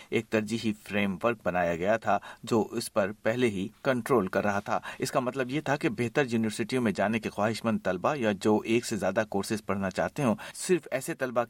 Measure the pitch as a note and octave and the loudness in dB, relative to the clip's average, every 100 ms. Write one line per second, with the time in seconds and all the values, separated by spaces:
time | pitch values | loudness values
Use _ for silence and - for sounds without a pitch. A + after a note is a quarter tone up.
0 | - A#2 A2+ A2 G#2+ A2+ A2 G#2+ - G2+ | -4 -4 0 0 0 -2 -2 -4 -4 0
1 | G2+ F2+ A#2 A#2 G2 F2 F2 E2+ F#2 A2+ | 0 0 0 0 -2 0 0 0 0 0
2 | A2 G2+ - - - A#2 G2 A2+ - - | 2 0 -2 -14 0 2 2 -2 -2 0
3 | G2 G#2+ A2 B2 B2 G2 G2 - C#3+ B2+ | 0 -2 -2 2 0 0 -4 -4 -2 0
4 | A#2 B2 F#2+ G2 G2+ G2+ A2 G2+ - - | 2 2 2 0 0 0 -2 -4 -4 -6
5 | C3 D3 B2 C3+ B2+ C#3+ D3 C#3+ E3 A2 | -2 -2 -2 -2 -4 -2 -2 0 0 -2
6 | A#2+ D3 C3+ A#2 A2 - G#2+ C3 A#2 F#2 | 0 0 2 2 0 -2 -2 0 0 2
7 | G2+ A2+ G#2 - G#2+ G#2+ A#2 G#2 F#2+ F#2 | 0 0 -2 0 0 0 -2 0 0 0
8 | A#2 D3 A2 F#2+ A2 G#2+ - A#2 - G#2+ | 0 2 0 2 4 4 4 0 0 -2
9 | F#2+ G2 G#2+ G2+ G2 G#2+ - G2 F#2+ F2+ | 0 0 0 -2 -2 -4 -2 -2 -2 -2
10 | E2+ - C3+ G#2 - - - F3 - C3 | -2 0 0 0 -4 -8 0 0 0 -4
11 | C3+ E3 C3 A#2+ | -4 -4 -2 0